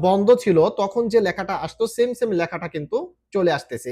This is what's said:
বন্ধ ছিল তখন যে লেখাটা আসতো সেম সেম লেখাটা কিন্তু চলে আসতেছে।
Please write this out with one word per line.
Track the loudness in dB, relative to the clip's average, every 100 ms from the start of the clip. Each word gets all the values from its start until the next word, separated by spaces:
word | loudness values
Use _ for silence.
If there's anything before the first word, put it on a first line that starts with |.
| 2
বন্ধ | 2 4 4
ছিল | 4 4 4 2
তখন | -2 -2 0
যে | 2 0
লেখাটা | -2 -6 -6
আসতো | -6 -4 -4 0
সেম | -2 0
সেম | -2 -2
লেখাটা | -2 -6 -8
কিন্তু | -8 -6 -6 -6 -14 _
চলে | 0 0 0
আসতেছে। | -4 -10 -8